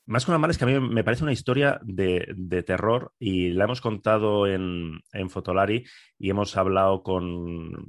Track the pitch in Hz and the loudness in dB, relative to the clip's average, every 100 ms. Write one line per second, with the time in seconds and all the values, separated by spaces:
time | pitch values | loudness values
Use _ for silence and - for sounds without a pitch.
0 | - 113 - 165 160 - 123 135 127 113 | -4 -2 2 2 2 2 2 2 2 0
1 | 110 120 151 127 - 127 143 - 113 92 | 2 0 0 -2 0 2 2 0 -4 -2
2 | 95 90 - 95 90 90 87 90 107 120 | 0 0 -2 -8 -2 -2 0 0 2 0
3 | - - 110 92 90 90 107 127 117 104 | -2 -8 -2 0 0 2 0 0 -4 -2
4 | 110 107 107 104 101 95 92 87 82 80 | 2 2 2 2 2 0 -2 -4 -6 -10
5 | _ 101 92 95 90 95 98 110 - - | _ -8 -6 -6 -2 2 2 0 -6 -20
6 | - - 98 98 101 98 95 95 95 95 | -20 -8 -2 0 0 0 2 4 4 2
7 | 95 92 90 87 85 85 82 78 | -2 -4 -2 -6 -8 -8 -10 -12